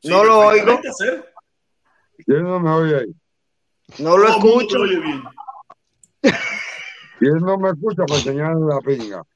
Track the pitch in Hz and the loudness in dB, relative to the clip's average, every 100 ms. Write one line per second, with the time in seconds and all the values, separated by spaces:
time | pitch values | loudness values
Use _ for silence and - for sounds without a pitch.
0 | 156 185 220 220 208 214 214 247 262 - | 0 2 4 6 6 4 2 0 -2 -6
1 | 214 262 - _ _ _ _ _ _ _ | -6 -6 -12 _ _ _ _ _ _ _
2 | _ _ - 143 180 180 165 160 160 143 | _ _ -2 -2 0 -2 0 0 0 -2
3 | 113 - _ _ _ _ _ _ _ - | -4 -14 _ _ _ _ _ _ _ -8
4 | 151 180 220 214 208 240 208 - 202 180 | 2 4 4 4 4 4 2 -2 0 -2
5 | 156 139 123 - - - - _ _ _ | -4 -8 -12 -20 -20 -20 -20 _ _ _
6 | _ _ 269 - - - - - - - | _ _ 0 0 -8 -12 -14 -16 -18 -20
7 | - - 131 156 180 196 190 165 208 185 | -20 -2 0 0 0 0 -2 -2 -6 -4
8 | 165 147 131 139 156 160 156 143 123 135 | -2 -2 -4 -6 -4 -2 -2 -2 -4 -6
9 | 107 92 78 | -6 -14 -16